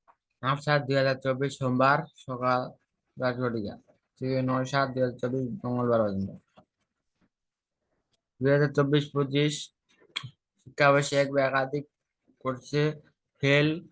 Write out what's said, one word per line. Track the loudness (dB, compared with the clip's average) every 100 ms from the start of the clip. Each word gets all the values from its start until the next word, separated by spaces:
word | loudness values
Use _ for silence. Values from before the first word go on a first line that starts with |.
| _ _ _ _
আট | -4 -2
সাত | 0 0 2
দুই | 2
হাজার | 2 0
চব্বিশ | -2 -2 -4 -4
সোমবার | -2 2 4 4 -2 _ -12
সকাল | -4 0 0 -2 -14 _ _ _ -4
দশ | -4 -2
ঘটিকা | -2 -4 -6 -10 _ _ _ -8
থেকে | -4 -2
নয় | 0 -2 -2
সাত | -2 -2
দুই | -2
হাজার | -2 -2
চব্বিশ | -4 -2 -4 -6
মঙ্গলবার | -4 -2 2 2
পর্যন্ত। | 2 -2 -6 -10 _ _ _ _ _ _ _ _ _ _ _ _ _ _ _ _ _ _ _ -2
দুই | 2
হাজার | 4 2 2
চব্বিশ | 2 2 0
পঁচিশ | -4 -2 0 0 -2 -8 _ _ _ _ -14 -14 _ _ _
শিক্ষাবর্ষে | -8 2 4 4 2 0
এক | 2
বা | 2 0
একাধিক | 0 -2 -6 -8 _ _ _ _ _
কোর্সে | -8 -6 -4 0 0 -2 -14 _ _ -2
ফেল | 2 4 2 -2 -6